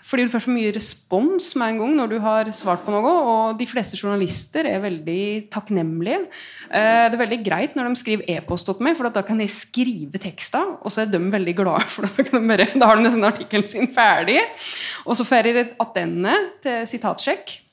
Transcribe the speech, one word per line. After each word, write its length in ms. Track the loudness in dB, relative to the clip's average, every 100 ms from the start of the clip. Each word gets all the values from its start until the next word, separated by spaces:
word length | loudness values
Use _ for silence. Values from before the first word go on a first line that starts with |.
| -2
fordi 220 | 0 0
du 20 |
får 140 | 0 -2
så 60 |
mye 200 | 0 0 -2
respons 720 | -4 -6 _ 0 2 0 -2 -2
med 140 | -2
en 80 | -2
gang 140 | 0 0
når 120 | 0
du 60 | -2
har 280 | 0 0 0
svart 300 | -4 -2 -2 0
på 60 |
noe, 160 | 0 2 2 2
og 300 | 2 0 -2
de 80 | -4
fleste 320 | -4 -4 -4
journalister 720 | -2 0 0 -2 -4 -2 -2
er 140 | -2
veldig 640 | -4 -6 -4 -4 -4 -6 -6
takknemlige. 680 | -10 -2 -2 0 -2 -2 -2 -4 -10 -18 -18 -4
Eh, 380 | 2 4 6 4
det 80 | 2
er 80 |
veldig 160 | -2 -2
greit 320 | -2 -2 -2 -2
når 80 | -2
de 120 | -2
skriver 240 | -2 -4 -2 -6
e-post 320 | -4 -6 -4
til 160 | -2 0
meg, 120 | 0
for 100 | -2
da 140 | -2 -2
kan 140 | -2
jeg 120 | -2 -4
skrive 680 | -6 -2 -2 -2 -8 -10
teksten, 540 | -10 -6 -4 -2 -4 -6
og 80 | -6
så 120 | -4 0
er 80 | 0
de 80 |
veldig 320 | 0 0 -2 0
glade, 300 | 2 2 -2
<laughs> 40 | -4
for 100 | -6
da 140 | 0
kan 220 | 0 2
de 80 | 2
bare, 160 | 4 4 6
da 160 | 8
har 80 | 8
de 80 | 6
nesten 180 | 4 2
artikkelen 340 | 0 -2 0 0
sin 160 | -2 0 4
ferdig. 460 | 6 6 4 2 2 -6 -12 -10 -10 -10 -4
Og 80 | -2
så 100 | 2
får 240 | 4 4
jeg 120 | 2
et 140 | -2 -4
attendene 560 | -4 -2 -4 -2 0 0 -2 -6
til 220 | -6 -4 -6
sitatsjekk. 680 | -4 -4 -2 -2 -4 -6 -16 _